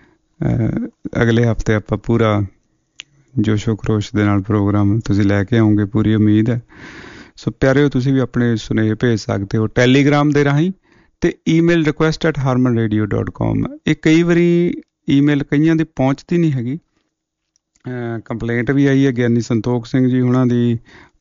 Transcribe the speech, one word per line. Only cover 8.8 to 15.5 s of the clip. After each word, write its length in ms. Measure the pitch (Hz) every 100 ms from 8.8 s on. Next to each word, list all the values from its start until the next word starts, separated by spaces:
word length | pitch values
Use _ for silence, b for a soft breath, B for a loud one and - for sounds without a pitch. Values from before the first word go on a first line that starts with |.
| 110
ਭੇਜ 260 | 107 123 110
ਸਕਦੇ 380 | - 104 98 113
ਹੋ 60 |
Telegram 680 | 107 - 123 131 139 147 151
ਦੇ 120 | 143
ਰਾਹੀਂ 280 | 143 143 175 185 b b b _
ਤੇ 140 | 175 - - 160
email 200 | 170 170
request 520 | 156 147 160 156 160
at 120 | 147
harman 380 | 135 127 127 117
radio 240 | 113 107
dot 220 | 104 110 101
com। 500 | - 113 110 254 294 -
ਇਹ 80 | 156
ਕਈ 200 | 165 160
ਵਾਰੀ 520 | 170 170 175 170 175 - - _ -
ਈਮੇਲ 320 | 139 143 143
ਕਈਆਂ 340 | 143